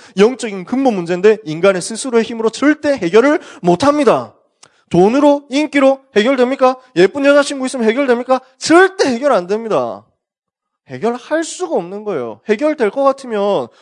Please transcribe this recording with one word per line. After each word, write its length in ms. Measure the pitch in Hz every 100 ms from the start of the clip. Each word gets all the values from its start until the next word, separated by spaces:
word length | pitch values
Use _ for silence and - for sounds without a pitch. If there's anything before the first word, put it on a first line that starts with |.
| - 190
영적인 460 | 214 254 233 196
근본 300 | 175 254 269 196
문제인데 440 | 170 180 208 208
인간의 380 | 156 156 190 185
스스로의 420 | - 220 269 226
힘으로 260 | 220 226 220
절대 440 | - 285 302 294
해결을 480 | 269 170 202 269 311 - -
못합니다. 760 | 175 175 269 294 233 147 113 _ _ _ - _ -
돈으로, 580 | 175 196 269 294 285 285
인기로 500 | 269 302 285 269 269 _ 208
해결됩니까? 640 | 220 269 247 269 254 262 _ 165
예쁜 300 | 190 285 277
여자친구 400 | 285 285 277 254
있으면 200 | 262 220
해결됩니까? 500 | 233 277 240 247 254 _ _
절대 520 | - 330 381 381 339
해결 240 | 233 285
안 140 | 220 175
됩니다. 580 | 214 226 160 120 98 110 _ _ _ _ _ _ _ -
해결할 560 | 127 208 240 - 311 330
수가 320 | - 339 269
없는 260 | 175 202
거예요. 380 | 214 160 117 104 -
해결될 400 | 214 302 302 208
것 140 | 277
같으면 640 | 277 269 247 208 202 180 117 _